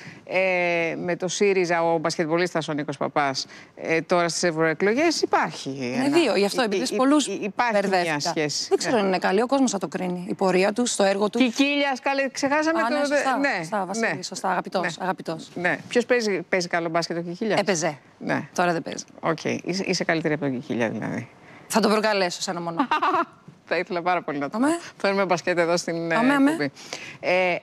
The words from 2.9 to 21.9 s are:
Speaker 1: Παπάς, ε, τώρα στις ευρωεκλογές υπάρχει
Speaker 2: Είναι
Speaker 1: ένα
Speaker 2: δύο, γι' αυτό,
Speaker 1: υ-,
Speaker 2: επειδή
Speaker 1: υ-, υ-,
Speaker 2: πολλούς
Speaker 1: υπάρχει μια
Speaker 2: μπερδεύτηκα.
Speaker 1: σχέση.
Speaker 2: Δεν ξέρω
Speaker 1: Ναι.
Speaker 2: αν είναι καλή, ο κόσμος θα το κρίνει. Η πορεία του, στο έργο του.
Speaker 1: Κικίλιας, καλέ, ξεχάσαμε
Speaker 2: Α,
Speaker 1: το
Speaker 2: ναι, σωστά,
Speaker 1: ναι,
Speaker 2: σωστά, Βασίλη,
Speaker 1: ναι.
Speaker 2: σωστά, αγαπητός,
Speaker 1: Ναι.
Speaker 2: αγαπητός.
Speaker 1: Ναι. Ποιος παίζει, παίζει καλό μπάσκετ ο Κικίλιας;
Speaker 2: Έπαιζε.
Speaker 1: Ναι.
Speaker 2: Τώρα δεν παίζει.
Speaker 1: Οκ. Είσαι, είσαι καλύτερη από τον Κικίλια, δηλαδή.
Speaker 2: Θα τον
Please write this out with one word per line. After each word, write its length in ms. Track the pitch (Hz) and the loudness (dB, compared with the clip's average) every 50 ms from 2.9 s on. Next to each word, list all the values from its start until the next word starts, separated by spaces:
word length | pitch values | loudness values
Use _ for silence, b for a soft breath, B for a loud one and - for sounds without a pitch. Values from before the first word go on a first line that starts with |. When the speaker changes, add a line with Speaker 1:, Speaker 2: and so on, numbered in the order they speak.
| 139 | -4
Speaker 1:
Παπάς, 480 | - 139 135 - 156 143 139 131 - - B B B B B B | -4 -4 -2 0 0 0 0 0 -4 -6 B B B B B B
ε, 260 | - - - 160 160 | -8 -2 0 0 0
τώρα 280 | 156 - 180 175 170 165 | 2 2 2 2 2 2
στις 140 | - - 180 | 0 0 0
ευρωεκλογές 800 | 175 156 160 160 160 156 - 185 202 226 277 330 339 294 - | 0 2 2 2 2 2 2 2 2 4 4 2 2 2 0
υπάρχει 480 | 381 - 392 320 233 165 - - - 139 135 139 | 0 2 2 2 2 0 -4 -8 -8 -8 -6 -6
Speaker 2:
Είναι 240 | 247 120 254 247 262 | -4 -4 -2 0 0
Speaker 1:
ένα 120 | 285 285 | 2 4
Speaker 2:
δύο, 180 | 349 320 220 - | 4 4 4 4
γι' 100 | 196 202 | 2 2
αυτό, 160 | 196 - 269 | 2 2 0
Speaker 1:
υ-, 40 | 240 | 0
Speaker 2:
επειδή 180 | 208 202 185 254 | 0 0 -2 -2
Speaker 1:
υ-, 60 | - | 0
υ-, 40 | - | 0
Speaker 2:
πολλούς 320 | - 254 277 294 302 247 | 2 4 6 6 4 4
Speaker 1:
υπάρχει 440 | 196 196 190 185 202 - - 247 240 | 0 -2 -4 -6 -4 -2 0 0 2
μια 100 | 208 202 | 2 2
Speaker 2:
μπερδεύτηκα. 380 | 196 196 190 180 175 165 151 143 | 2 2 2 2 2 2 0 0
Speaker 1:
σχέση. 460 | 139 170 156 156 151 147 - - - - | -2 -2 0 0 0 0 -2 -4 -2 0
Speaker 2:
Δεν 80 | 392 | 0
ξέρω 180 | - - - 262 | 0 2 2 2
Speaker 1:
Ναι. 60 | 214 | 2
Speaker 2:
αν 60 | 196 | 2
είναι 100 | 190 185 | 2 2
καλή, 240 | 175 196 190 185 208 | 2 2 2 2 2
ο 40 | 247 | 2
κόσμος 260 | 240 277 277 269 226 | 2 2 2 2 2
θα 60 | - | 0
το 100 | 190 180 | -2 -4
κρίνει. 380 | 151 - 175 185 180 180 175 180 214 | -4 -4 -4 -4 -4 -4 -4 -6 -6
Η 40 | 185 | -2
πορεία 400 | - 196 190 175 180 190 208 208 | 2 2 4 4 4 4 2 2
του, 120 | 247 247 | 0 0
στο 180 | 233 - - 202 | 0 0 2 2
έργο 260 | 196 196 196 208 202 | 2 2 2 0 0
του. 80 | - 240 | 2 0
Speaker 1:
Κικίλιας, 600 | 262 240 - - 277 285 285 285 285 277 262 - | 0 2 2 2 2 2 2 0 0 0 -2 -2
καλέ, 300 | - 277 277 277 277 262 | -2 -2 0 0 -2 -2
ξεχάσαμε 520 | 269 - 285 262 285 311 311 320 330 330 | -2 -2 -2 0 2 2 2 2 2 0
Speaker 2:
Α, 60 | - | 0
Speaker 1:
το 60 | 233 294 | 0 0
Speaker 2:
ναι, 60 | 294 285 | 0 0
σωστά, 320 | 277 294 277 - 262 247 | 2 2 2 2 2 0
Speaker 1:
ναι, 120 | 277 277 269 220 | 2 0 0 0
Speaker 2:
σωστά, 280 | 180 165 165 214 202 185 | -2 -4 -2 -2 -2 -2
Βασίλη, 300 | 175 196 226 226 196 160 | -2 -2 -2 -2 -2 -2
Speaker 1:
ναι. 60 | 185 180 | -4 -8
Speaker 2:
σωστά, 260 | - 185 - - 185 | -10 -8 -4 -2 -2
αγαπητός, 320 | 185 175 - 190 - 185 | 0 -2 -2 -2 -2 -2
Speaker 1:
Ναι. 220 | 175 175 156 - 190 | -2 -2 -4 -4 -4
Speaker 2:
αγαπητός. 460 | 180 190 - - - 160 160 - - - | -4 -4 -4 -6 -8 -8 -8 -10 -12 -6
Speaker 1:
Ναι. 220 | 175 175 175 147 - - | -2 0 0 0 -2 -4
Ποιος 180 | - - 247 233 | -2 0 0 2
παίζει, 360 | - 247 240 220 214 190 180 180 - | 2 2 2 2 0 -2 -2 -2 -2
παίζει 180 | 196 185 175 | -2 -2 0
καλό 220 | 175 - 170 170 165 | 0 -2 -2 -2 0
μπάσκετ 280 | 160 170 165 - 175 | 0 0 -2 -2 -4
ο 40 | 170 | -6
Κικίλιας; 380 | 170 170 175 - 226 214 190 202 | -6 -6 -6 -4 -2 0 2 2
Speaker 2:
Έπαιζε. 380 | 196 196 185 151 175 160 143 - - - - | 2 2 0 0 0 -2 -4 -6 -12 -20 -18
Speaker 1:
Ναι. 300 | - - 156 147 - 151 - - | -10 -4 -4 -2 -2 -4 -4 -2
Speaker 2:
Τώρα 160 | - 175 175 165 | 0 0 2 0
δεν 80 | 165 | -2
παίζει. 220 | - - - - - - - - | -4 -6 -10 -12 -12 -16 -12 -6
Speaker 1:
Οκ. 240 | - 165 160 - - | -4 -2 -2 -2 -2
Είσαι, 400 | 123 117 - - - 175 196 - | -4 -4 -2 -4 -4 -4 -2 -2
είσαι 180 | - 180 - 180 | -2 -2 0 0
καλύτερη 300 | - 165 160 - 156 151 | 0 0 0 0 -2 -2
από 100 | 147 143 | -2 -2
τον 80 | 139 127 120 | -2 -4 -4
Κικίλια, 300 | 139 - 120 120 117 107 | -4 -4 -2 -2 -2 -2
δηλαδή. 400 | 110 110 - 110 - - 120 - - B B B B B B | -2 -4 -6 -6 -6 -8 -10 -12 -16 B B B B B B
Speaker 2:
Θα 120 | - - 226 | -2 0 2
τον 120 | 285 214 | 4 4